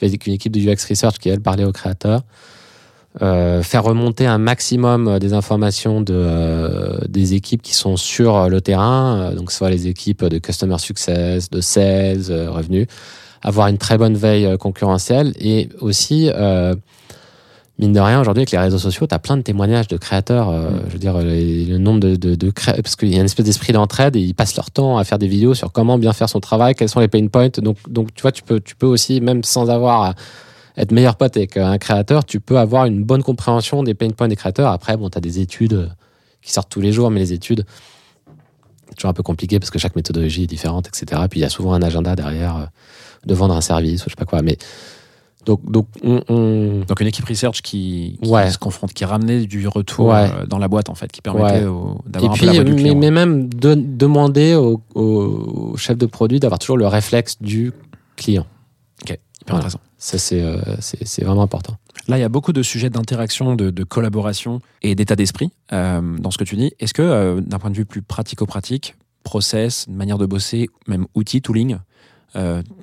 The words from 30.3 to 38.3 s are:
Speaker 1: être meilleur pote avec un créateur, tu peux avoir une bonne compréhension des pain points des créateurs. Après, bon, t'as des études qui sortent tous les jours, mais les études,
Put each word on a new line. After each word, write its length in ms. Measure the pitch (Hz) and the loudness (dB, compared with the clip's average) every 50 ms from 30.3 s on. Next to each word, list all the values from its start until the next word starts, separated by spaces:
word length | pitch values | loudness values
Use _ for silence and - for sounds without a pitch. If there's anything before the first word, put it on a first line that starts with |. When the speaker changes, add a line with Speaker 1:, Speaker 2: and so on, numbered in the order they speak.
| - - - - - - - _ _ | -20 -20 -20 -20 -20 -20 -20 _ _
Speaker 1:
être 140 | - 135 - | -4 0 2
meilleur 240 | 113 117 127 127 110 | 4 6 6 4 4
pote 220 | - 139 127 - | 2 0 0 2
avec 200 | 107 101 92 - | 0 -2 -2 -2
un 220 | 98 95 92 98 98 | 0 0 2 0 0
créateur, 460 | - - 110 101 101 - 151 151 143 | 0 0 0 0 2 2 2 2 2
tu 160 | - - 107 | 0 -4 -6
peux 180 | - - 131 131 | -2 2 2 4
avoir 280 | 117 107 120 131 127 | 4 4 4 4 4
une 180 | 120 104 101 104 | 2 2 0 0
bonne 180 | 110 131 135 | 2 2 2
compréhension 600 | 135 - 127 113 - - 117 117 110 - - 143 139 | 2 0 -2 -2 0 0 0 0 0 -2 -2 -2 -2
des 100 | 120 104 | -2 -2
pain 160 | - 117 110 | -2 -2 -4
points 160 | 107 - 120 | -2 -2 -2
des 80 | 117 107 | -2 -2
créateurs. 380 | 98 - 92 92 - 143 131 | -2 -4 -4 -2 0 0 0
Après, 240 | 92 87 - - 110 | 0 -2 -2 -4 -4
bon, 120 | 110 104 92 | -2 -4 -6
t'as 120 | - 98 | -6 -6
des 180 | 85 85 85 92 | -6 -4 -4 -4
études 500 | 95 90 - - 117 113 110 98 87 85 87 - _ _ _ _ _ _ _ _ | -4 -4 -2 -2 0 0 2 0 -2 -4 -8 -14 _ _ _ _ _ _ _ _
qui 80 | _ - | _ -6
sortent 180 | - 101 92 - | -4 -4 -4 -4
tous 120 | - 101 | -4 -2
les 100 | 98 101 | 0 2
jours, 200 | 104 113 120 117 | 2 2 2 2
mais 80 | 110 101 | 2 0
les 120 | 95 87 | 0 -2
études, 320 | 90 87 92 - 117 110 101 - - - - - - _ _ _ _ _ _ _ | -2 -6 -4 -2 -2 -2 -2 -6 -12 -20 -20 -20 -20 _ _ _ _ _ _ _